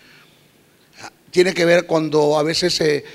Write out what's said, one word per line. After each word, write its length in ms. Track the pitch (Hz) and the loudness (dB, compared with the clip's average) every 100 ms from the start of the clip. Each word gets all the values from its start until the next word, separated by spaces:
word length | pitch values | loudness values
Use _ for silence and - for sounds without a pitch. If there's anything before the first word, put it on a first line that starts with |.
| - - - _ _ _ _ _ _ - - - _ | -20 -20 -20 _ _ _ _ _ _ -20 -20 -20 _
Tiene 220 | 180 180 | 0 2
que 100 | 175 | 2
ver 220 | 170 175 175 | 2 2 2
cuando 540 | 160 156 151 147 151 | -2 0 0 2 2
a 40 | |
veces, 380 | 147 165 180 - | 0 -2 -2 -2
eh, 240 | 156 143 - | -2 -2 -6